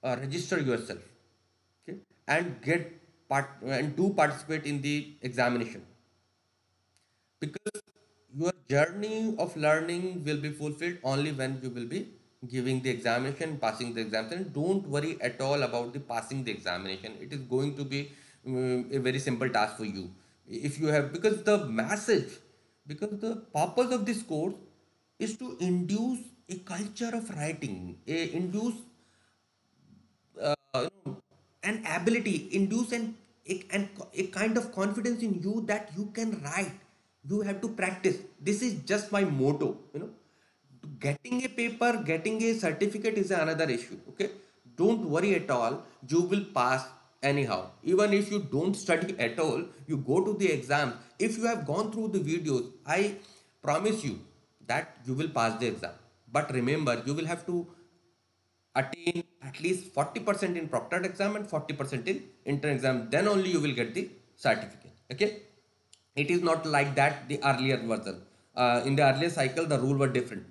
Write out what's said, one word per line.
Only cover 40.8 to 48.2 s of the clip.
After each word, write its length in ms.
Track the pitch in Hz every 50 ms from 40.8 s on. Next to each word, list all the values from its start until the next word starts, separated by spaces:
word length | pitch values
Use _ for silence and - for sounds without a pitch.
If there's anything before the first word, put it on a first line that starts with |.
| - 151 143 113
Getting 460 | - 143 147 - _ 240 247 247 262
a 40 | 254
paper, 540 | - - 233 233 233 - 240 240 233 220 156
getting 380 | 151 160 160 160 220 220 220 226
a 120 | 226 226
certificate 600 | 220 - 165 151 - 202 208 202 214 220 226 214
is 160 | 208 196 185
another 400 | 190 175 156 160 160 151 165 156
issue, 300 | 123 117 - - 104 - - -
okay? 220 | - - 190 - - - - - _ _ _ 123 -
Don't 340 | - 170 208 233 220 - 165
worry 280 | 143 160 180 208 190
at 120 | 165 - -
all. 360 | 131 120 117 113 135 139 - - - - - 123
You 140 | 147 170 175
will 220 | 175 196 202 196 - -
pass 320 | 139 123 123 131 131 131 - - - _ _ _ _ -
anyhow. 480 | 139 143 143 135 120 101 92 92 - - - -
Even 280 | - 180 185 208 208 202
if 200 | 202